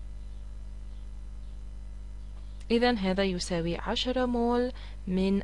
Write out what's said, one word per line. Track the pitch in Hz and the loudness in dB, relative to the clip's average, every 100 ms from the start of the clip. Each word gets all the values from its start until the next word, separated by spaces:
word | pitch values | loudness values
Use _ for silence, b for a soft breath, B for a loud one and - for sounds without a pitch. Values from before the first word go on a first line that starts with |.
| - - - - - - - - - - - - - - - - - - - - - - - - - - - | -10 -10 -10 -10 -10 -10 -10 -10 -10 -8 -10 -10 -10 -10 -8 -8 -8 -8 -8 -10 -8 -8 -8 -8 -10 -8 2
إذا | 233 247 | 6 6
هذا | 240 190 185 | 6 4 4
يساوي | 196 180 - 175 165 170 | 4 2 0 0 2 0
عشرة | - 240 247 254 254 | 0 0 2 2 2
مول | 240 233 240 247 B B B - | 4 4 4 2 B B B 0
من | 185 190 196 | 2 4 4